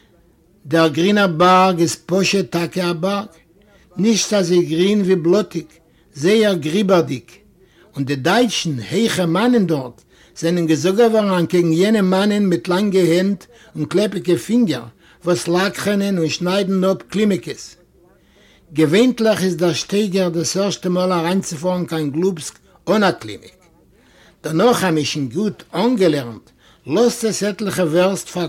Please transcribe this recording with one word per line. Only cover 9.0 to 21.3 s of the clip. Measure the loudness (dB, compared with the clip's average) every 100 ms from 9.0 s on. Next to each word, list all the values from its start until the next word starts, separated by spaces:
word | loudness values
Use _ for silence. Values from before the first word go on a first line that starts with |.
| -2 0 0
מאנען | 0 2 2 2
דארט, | -2 -6 -14 _ _ _ -6
זענען | -2 0 0
געזאגט | 0 2 4
געווארן | 4 4 2 0 0
קעגן | 2 2
יענע | 2 2 2
מאנען | 2 2 2 2 2
מיט | 0 0
לאנגע | -2 0 2
הענט | 2 2 0 -2 -8 -20 -16 -8
און |
קלעפיקע | -2 0 0 -2 -2 -2
פינגער, | 0 0 0 -2 -8 -20 _ _
וואס | -2 -2 0
לאקערן | 0 0 -2 -2 -2 0 -2
און | -2
שניידן | -2 -2 -2 0 0
אפ | 0 -2 -4
קלימעקעס. | -2 0 0 -4 -14 -16 -20 _ _ _ _ _ _ _ _ _
געווענטלעך | 0 2 4 4 2 0 0
איז | 0 0
דער | 0
שטייגער | -2 -2 -2 0 0 -2
דאס | -2 -4 -2
ערשטע | -2 -4 -2
מאל | -2 0
אריינצופארן, | 0 0